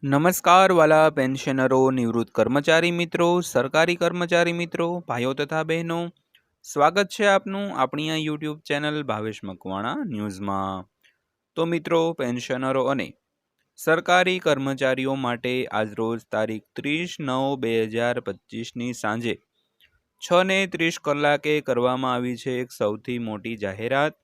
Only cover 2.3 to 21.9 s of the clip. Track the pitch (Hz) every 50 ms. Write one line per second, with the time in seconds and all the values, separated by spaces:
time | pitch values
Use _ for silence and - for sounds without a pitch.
2.3 | _ - 110 110 127 143 143 - 160 165 165 175 175 170 175 165 - 170 170 170
3.3 | 175 180 170 - - 131 120 135 - 151 165 175 175 170 175 170 175 175 175 170
4.3 | 175 170 170 170 170 170 175 165 - 175 170 170 175 180 170 - 123 120 120 127
5.3 | 135 135 147 143 160 156 160 160 160 165 165 165 165 165 170 175 - _ _ _
6.3 | _ _ _ _ _ _ _ - - 143 143 156 175 196 202 190 - - 214 202
7.3 | 196 196 190 196 196 196 202 202 185 - 131 131 - 151 151 156 160 156 156 151
8.3 | 151 151 156 151 151 151 _ - 151 143 147 151 151 151 147 131 110 107 107 110
9.3 | 107 - - 98 95 87 _ 92 95 98 104 117 143 294 294 196 127 104 107 107
10.3 | 98 92 101 101 98 98 98 98 95 95 92 _ _ _ _ _ _ _ _ _
11.3 | _ _ _ _ _ - 165 165 170 170 156 - 175 165 165 165 165 - 135 123
12.3 | 120 123 117 - 135 123 131 135 131 135 127 127 139 135 95 67 - _ _ _
13.3 | _ _ _ _ _ _ _ _ _ _ - - 160 165 175 - 175 180 180 185
14.3 | 185 185 - 160 147 135 135 135 135 131 139 131 131 127 131 135 135 135 135 120
15.3 | 120 117 - 123 127 127 127 - - 107 110 110 104 107 113 113 117 113 - _
16.3 | - 107 110 110 110 107 - _ _ - 113 143 147 160 175 175 - - 160 135
17.3 | 127 131 135 135 139 135 123 117 113 113 113 110 107 117 117 120 123 120 117 -
18.3 | 98 92 _ _ - 110 113 - - 120 120 123 123 - - 107 107 117 117 117
19.3 | 107 - _ _ _ _ _ _ _ _ _ _ _ _ _ _ _ _ - -
20.3 | 180 175 185 190 190 190 196 185 - 170 165 165 160 - _ - 143 143 147 147
21.3 | 147 143 - 151 151 151 139 - 127 120 120 127